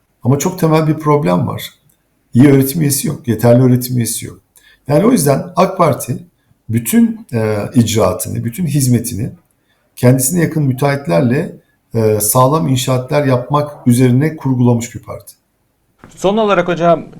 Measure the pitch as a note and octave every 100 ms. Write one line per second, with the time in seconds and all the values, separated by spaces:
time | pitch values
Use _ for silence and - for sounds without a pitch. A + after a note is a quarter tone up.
0 | _ _ B2 C#3+ F3+ F3+ E3 D#3 D#3 D#3
1 | D3 D3 E3 F3+ A#2+ - - _ _ _
2 | _ _ _ A#2 C#3+ C3+ F#3+ E3+ C#3+ C3+
3 | - C3+ - A2 A#2+ A#2+ B2+ B2 B2 B2
4 | A2 - - - _ _ _ _ - D3
5 | A3 A3+ C#3+ C3 - - F#3 - D#3+ B2
6 | - F#3 - _ _ _ - A2+ - A#3
7 | A#3 A3+ - A#2 A2 G#2+ - B2 G#2 G#2
8 | F#2+ F2+ G2+ G#2+ A#2 A#2 D#3+ C#3+ B2+ A#2
9 | - G2 D#3 - _ _ _ _ _ -
10 | B2+ C3+ - F3 D3+ D#3 C#3 B2+ C#3 C#3
11 | E3+ E3 A#2+ C#3 F#3 - _ _ _ A2+
12 | A2 G#2+ - B2+ E3+ D#3+ D#3+ B2+ - B2+
13 | - D3 C3+ B2 - C#3+ D3 - B2 A#2+
14 | B2+ B2+ D#3 D#3 C3+ B2 A#2+ A#2 A#2 -
15 | - G2 - - _ _ _ _ _ _
16 | - - F3+ G#3+ G#3 F3+ F3 E3+ E3+ D#3
17 | D#3